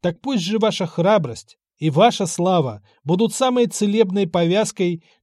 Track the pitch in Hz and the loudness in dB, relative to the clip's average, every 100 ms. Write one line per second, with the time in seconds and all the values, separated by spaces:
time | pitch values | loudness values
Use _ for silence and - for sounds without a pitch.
0 | 175 175 277 254 170 220 220 - 175 - | -6 -6 -6 -4 -2 0 0 -2 -6 -2
1 | 175 214 139 113 - _ _ _ 156 143 | 2 2 0 -10 -18 _ _ _ -2 4
2 | 233 233 185 - 180 180 131 104 _ _ | 2 2 -6 -2 0 2 0 -6 _ _
3 | 135 180 226 - 262 247 240 - 208 214 | -4 0 0 2 0 2 0 0 0 2
4 | 202 190 185 175 170 196 214 - 180 165 | 2 2 0 0 2 2 -2 -2 -2 -2
5 | _ _ | _ _